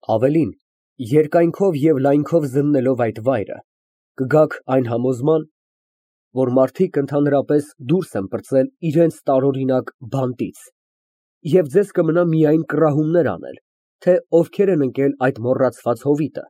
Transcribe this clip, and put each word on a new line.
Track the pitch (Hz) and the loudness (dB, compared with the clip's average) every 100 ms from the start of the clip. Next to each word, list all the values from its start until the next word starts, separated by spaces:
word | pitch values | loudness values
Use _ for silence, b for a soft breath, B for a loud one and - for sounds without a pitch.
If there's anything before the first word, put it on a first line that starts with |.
| - | -2
Ավելին, | 110 131 160 127 - _ _ _ _ | 0 2 0 -2 -6 _ _ _ _
երկայնքով | 123 147 151 175 170 - 196 156 | 0 0 2 2 0 0 -2 0
և | 156 143 | 0 2
լայնքով | 135 147 147 170 | 2 0 0 -2
զննելով | 143 127 143 143 123 127 | 0 -2 0 0 0 0
այդ | 120 110 | -2 -2
վայրը, | 113 127 98 - _ _ _ _ _ - | -2 -2 -4 -12 _ _ _ _ _ -8
կգաք | 131 151 151 - | 0 2 2 -2
այն | - 131 120 | -2 -2 0
համոզման, | 117 127 127 139 160 156 _ _ _ _ _ _ _ _ | -2 -2 -2 0 -2 -2 _ _ _ _ _ _ _ _
որ | 123 127 | -4 0
մարդիկ | 127 131 - 190 147 | 2 0 0 -2 -2
ընդհանրապես | 139 143 143 139 135 147 147 _ | -4 -2 0 0 0 -2 -2 _
դուրս | 127 175 170 | -2 -2 -2
են | - 98 | -8 -8
պրծել | 104 - 131 131 _ | -10 -2 -2 -2 _
իրենց | 170 147 165 156 | -4 0 0 0
տարօրինակ | - 135 139 135 131 127 120 _ | -2 0 2 -2 -2 -2 -4 _
բանտից, | 120 135 127 120 101 - - _ _ _ _ _ _ _ | -8 -6 -4 -4 -8 -10 -20 _ _ _ _ _ _ _
և | 160 170 156 | 0 0 2
ձեզ | 147 202 | 0 0
կմնա | - 160 160 | 0 0 2
միայն | 175 160 156 160 | 2 2 4 2
կռահումներ | 156 147 156 143 156 175 135 | 0 0 0 2 0 0 0
անել, | 85 64 - _ _ _ _ | -4 -10 -18 _ _ _ _
թե | - 180 - | 0 0 4
ովքեր | 165 165 - 196 | 2 2 0 2
են | 170 | 2
ընկել | 135 120 143 139 | 0 0 -2 0
այդ | 131 120 | -2 -2
մոռացված | 120 127 127 120 - 120 | -2 0 0 -2 -4 -4
հովիտը | 139 147 147 - | 0 -2 -2 -6